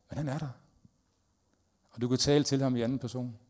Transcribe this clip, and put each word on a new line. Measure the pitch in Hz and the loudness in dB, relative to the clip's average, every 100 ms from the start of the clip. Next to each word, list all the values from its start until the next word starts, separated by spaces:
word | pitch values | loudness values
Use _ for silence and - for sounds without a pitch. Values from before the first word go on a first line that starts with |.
| - | -12
Men | - | -6
han | 151 | -4
er | 143 | -4
der. | 143 - _ _ - _ _ _ _ _ _ _ _ _ _ | -8 -12 _ _ -20 _ _ _ _ _ _ _ _ _ _
Og | - | -4
du | 120 | 0
kan | 127 | 2
tale | - 147 | 4 4
til | 139 135 | 4 2
ham | 135 123 | 2 0
i | |
anden | 117 131 | 0 -2
person, | 120 127 123 110 - | -4 -6 -8 -10 -20